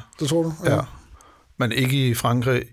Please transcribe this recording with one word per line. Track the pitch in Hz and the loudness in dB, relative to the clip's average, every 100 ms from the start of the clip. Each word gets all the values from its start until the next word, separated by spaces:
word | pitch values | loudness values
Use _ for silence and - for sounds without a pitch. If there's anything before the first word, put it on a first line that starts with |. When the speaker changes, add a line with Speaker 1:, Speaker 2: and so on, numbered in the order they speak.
| - - | -8 -6
Speaker 1:
Det | 147 | -2
tror | 165 | 0
du? | 165 156 165 | 0 -2 0
Speaker 2:
Ja. | 107 | 0
Speaker 1:
Ja. | - - - - - - _ - | -2 -10 -20 -20 -20 -20 _ -4
Speaker 2:
Men | 120 | -2
ikke | 120 127 139 131 | 0 0 2 2
i | |
Frankrig, | 117 123 120 120 123 127 | 2 0 0 2 0 -2